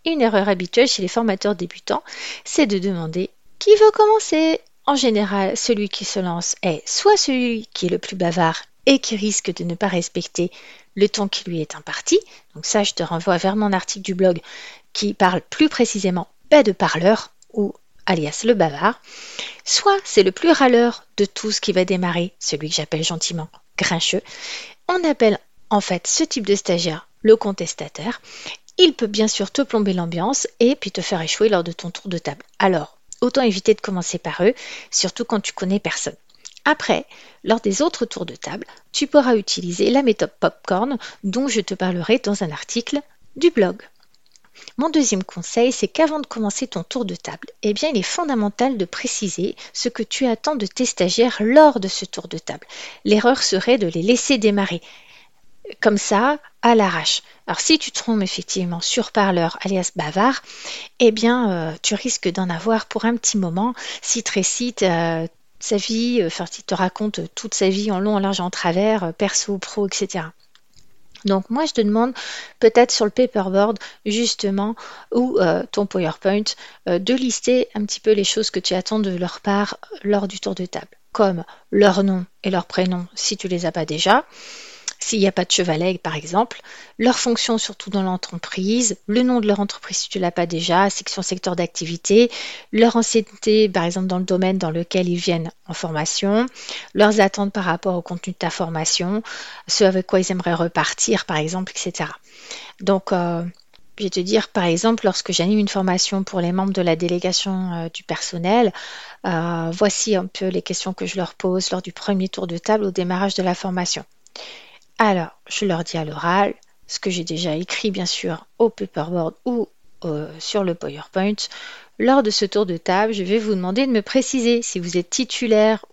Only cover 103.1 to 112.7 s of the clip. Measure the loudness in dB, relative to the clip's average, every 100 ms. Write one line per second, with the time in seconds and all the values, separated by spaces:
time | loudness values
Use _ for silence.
103.1 | 0 0 -2 -6 -10 _ -20 -18 -8 -6
104.1 | -4 0 0 0 0 0 2 2 2 0
105.1 | -2 -2 -2 2 2 0 0 0 0 0
106.1 | -2 -2 -2 -2 0 -2 0 0 0 0
107.1 | -2 -2 -2 -2 -4 -4 -6 -8 -10 -8
108.1 | -8 -6 -4 2 4 2 0 -12 -16 -18
109.1 | -10 -4 -2 -2 -2 -4 0 0 0 0
110.1 | 0 -2 -6 -4 -4 -4 -6 -6 -6 -6
111.1 | -4 -6 -4 -2 0 -2 -4 -8 -8 -2
112.1 | 0 -2 -4 -6 -4 0